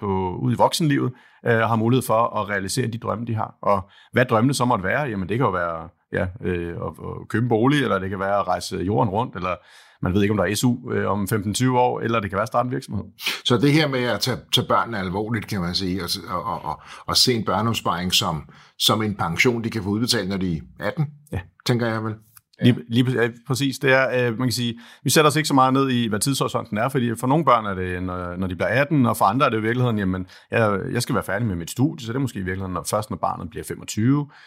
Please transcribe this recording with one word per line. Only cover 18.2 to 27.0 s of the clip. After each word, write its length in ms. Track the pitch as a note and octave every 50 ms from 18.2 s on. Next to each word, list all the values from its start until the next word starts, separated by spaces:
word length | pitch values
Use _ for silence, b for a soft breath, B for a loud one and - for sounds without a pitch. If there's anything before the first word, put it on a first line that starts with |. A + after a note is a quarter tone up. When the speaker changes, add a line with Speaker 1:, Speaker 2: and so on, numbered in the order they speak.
| A2+ F2+ D#2+ D2 C#2 B B B B B B B
Speaker 2:
som 240 | - - A2 G#2+
en 120 | A2 G#2+ G2
pension, 500 | - G2+ E2 E2+ - - C3 A#2 A#2 A2
de 60 | A2+
kan 120 | - A2+
få 60 | F2+ G2+
udbetalt, 400 | G2+ A2 B2 A2+ B2 A2+ F#2+ F#2
når 80 | G2+
de 240 | F#2+ F#2+ F2+ E2 D2+ - - - -
er 60 | -
atten, 200 | G#2 - - D3 C#3+ - - _ -
Speaker 1:
Ja. 80 | - G2 - - _ _ -
Speaker 2:
tænker 200 | - B2 A#2 A#2+
jeg 180 | A#2 A2 A2 A2
vel? 100 | A2 G#2+ - _ _ _ - _ _ _ -
Speaker 1:
Lige, 140 | A#2+ B2 B2+ - - -
lige 160 | A2+ B2 B2+
præ-, 180 | B2+ B2+ A2
ja, 60 | A#2 A#2+ A#2 - -
præcis. 320 | - C3+ A2+ C#3 C#3 B2 -
Det 140 | C#3 C3+
er, 360 | C3 C3 C3+ A#2+ B2 B2+ B2 A#2+
øh, 100 | A2 G#2+
man 100 | B2+ B2
kan 40 |
sige, 260 | G#2+ A#2 A#2+ A#2 A2+ B B B B B B
vi 60 | C3+
sætter 200 | - E3 D3+ D3+
os 60 | C#3
ikke 120 | D#3 D3 -
så 60 | C#3+
meget 180 | C3+ C3 C3
ned 180 | C3 C3+ C#3 C3+
i, 180 | B2+ A#2+ A#2 A2
hvad 100 | G#2+ G#2
tidshorisonten 600 | - C#3 C3+ - C#3 A2+ - A#2 G#2+ - A2 G#2
er, 100 | A#2 C3+
fordi 280 | - C#3